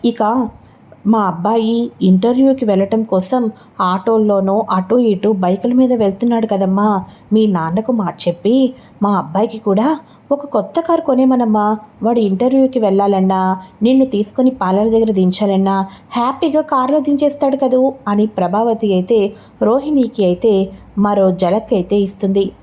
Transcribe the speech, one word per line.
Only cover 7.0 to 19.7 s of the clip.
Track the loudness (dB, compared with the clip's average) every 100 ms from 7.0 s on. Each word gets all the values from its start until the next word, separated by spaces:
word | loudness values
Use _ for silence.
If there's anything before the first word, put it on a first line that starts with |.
| -6 -18 -2
మీ | 2 2
నాన్నకు | 0 -2 -4 -2
మాట | -2 -4 -4 -6
చెప్పి | -2 0 2 0 -2 -20 -4
మా | -2 -2
అబ్బాయికి | -2 -4 -4 -4
కూడా | -2 0 0 -2 -8 -20 _
ఒక | -6 -2
కొత్త | -4 -2 -4
కారు | 0 -2
కొనేమనమ్మా. | 0 2 2 2 2 0 0 -2 -8 -6
వాడు | -2 0
ఇంటర్వ్యూకి | 0 0 0 2 2 0
వెళ్ళాలన్నా, | 0 2 2 2 2 0 0 -4 -8 -2
నిన్ను | 2 2 2
తీసుకొని | -2 -4 0 0
పార్లర్ | 0 -2 0 2
దగ్గర | 2 2
దించాలన్నా | 2 0 0 0 0 0 -2 -4 -10 -8
హ్యాపీగా | -4 -4 -2 -2 -2
కారులో | 0 -2 0 0
దించేస్తాడు | 0 0 0 0 -2 0
కదూ" | 0 2 0 -2 -4
అని | 0 0
ప్రభావతి | 0 -2 0 0 0 0
అయితే | 0 2 0 0 -6 -20 -2
రోహిణికి | 0